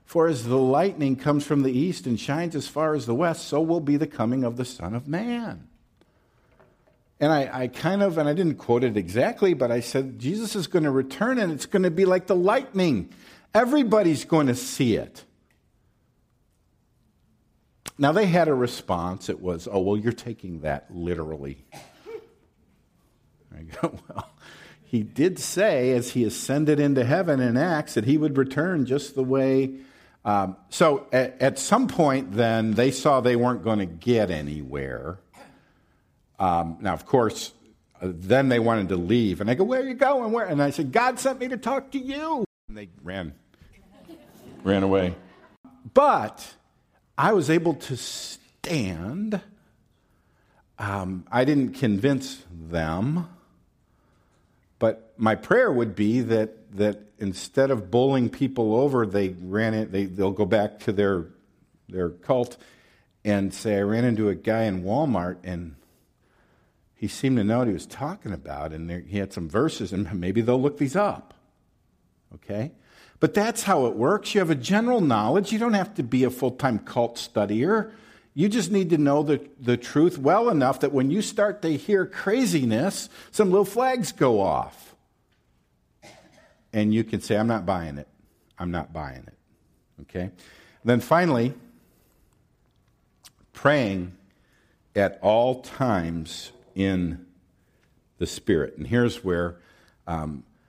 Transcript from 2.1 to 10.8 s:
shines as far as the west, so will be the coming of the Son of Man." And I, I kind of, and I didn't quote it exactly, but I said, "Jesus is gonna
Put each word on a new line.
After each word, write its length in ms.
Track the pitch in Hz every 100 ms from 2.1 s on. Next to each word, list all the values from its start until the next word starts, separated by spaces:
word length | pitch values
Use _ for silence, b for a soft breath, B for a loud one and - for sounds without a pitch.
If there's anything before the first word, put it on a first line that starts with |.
| 110
shines 340 | - 143 175
as 140 | 151 131
far 260 | - 156
as 120 | 151 117
the 80 |
west, 340 | 120 170 160 -
so 140 | 143
will 180 | 160 170
be 160 | 143 147
the 100 | 151
coming 380 | - 113 131
of 140 | 120 120
the 60 | 123
Son 280 | - 87
of 140 | 117 139
Man." 600 | 165 233 240 220 90 - _ _ _ b b b b b b b b b _ _ _
And 140 | 147
I, 300 | 156 135 127
I 60 | 127
kind 340 | - 160 196
of, 160 | 202 165
and 100 | 147
I 60 |
didn't 220 | 147 175 127
quote 280 | - 120
it 140 | 127 104
exactly, 560 | 87 101 165 - 196
but 160 | 156 123
I 100 | 120
said, 380 | 117 135 135 113
"Jesus 360 | 127 208 220
is 120 | 208 165
gonna 240 | 180